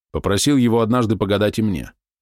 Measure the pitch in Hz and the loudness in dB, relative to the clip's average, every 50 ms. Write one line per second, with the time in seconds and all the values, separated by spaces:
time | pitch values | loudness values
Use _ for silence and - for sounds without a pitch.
0 | _ _ - 80 - 90 98 98 - 139 147 135 120 117 110 117 113 107 120 127 | _ _ -8 -6 -2 -2 -2 0 2 2 2 2 2 2 2 2 2 0 0 0
1 | 120 107 110 92 107 95 101 98 104 104 - - 110 107 95 73 57 - - _ | 0 0 0 -2 0 0 0 0 0 0 0 0 -2 -2 -2 -4 -6 -10 -16 _
2 | _ _ _ _ | _ _ _ _